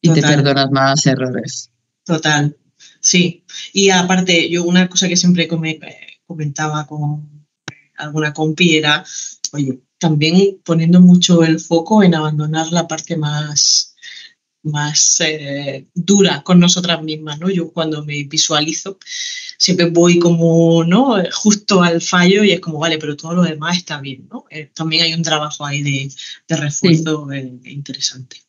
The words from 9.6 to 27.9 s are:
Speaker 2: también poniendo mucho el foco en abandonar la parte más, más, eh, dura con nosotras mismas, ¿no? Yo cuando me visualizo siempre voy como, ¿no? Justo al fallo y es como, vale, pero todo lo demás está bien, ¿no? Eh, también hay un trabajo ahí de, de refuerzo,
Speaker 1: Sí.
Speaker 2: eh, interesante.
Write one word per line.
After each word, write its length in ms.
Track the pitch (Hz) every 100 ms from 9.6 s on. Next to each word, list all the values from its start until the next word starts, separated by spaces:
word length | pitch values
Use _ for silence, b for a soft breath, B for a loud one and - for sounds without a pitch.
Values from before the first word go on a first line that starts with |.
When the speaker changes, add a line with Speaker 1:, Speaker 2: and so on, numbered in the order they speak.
| 135 131 _ _
Speaker 2:
también 600 | 175 151 156 180 196 190
poniendo 360 | - 165 165 180
mucho 420 | 180 180 190 170
el 160 | 165 160
foco 420 | - 170 165 214
en 140 | 185 165
abandonar 560 | 156 151 151 156 160
la 160 | 175 165
parte 300 | 160 156 170
más, 760 | 147 147 151 147 - - - B B B B B _ _
más, 540 | 156 147 147 151 - -
eh, 680 | 160 156 143 139 143 135 -
dura 480 | 175 170 202 180 143
con 160 | - 180
nosotras 440 | 175 180 175 160
mismas, 340 | 156 156 156 151
¿no? 100 | 180
Yo 220 | 185 165
cuando 320 | - 156 156 151
me 180 | 147
visualizo 720 | 139 151 - 151 151 151 190 196 B B B B B B
siempre 280 | - 180 170
voy 340 | 165 175 175
como, 640 | 170 170 165 165 165 165
¿no? 320 | 165 196 269 214 175
Justo 500 | - 214 208 - 196
al 180 | 175 170
fallo 420 | - 180 175 196
y 80 | 208
es 80 | 175
como, 200 | 175 151
vale, 180 | 165 156
pero 180 | 147 143
todo 180 | 160 175
lo 80 |
demás 340 | 170 151 160 180
está 240 | - 151
bien, 260 | 135 127 -
¿no? 140 | 247 _
Eh, 220 | 151 147
también 300 | - 160 160
hay 100 | 165
un 80 | 165
trabajo 420 | 165 156 151 - 147
ahí 160 | 143
de, 280 | 143 139 135 - B B _
de 60 | 160
refuerzo, 680 | 147 - 185 160 160 151 143
Speaker 1:
Sí. 60 | 139
Speaker 2:
eh, 220 | 131 127 123
interesante. 720 | 143 143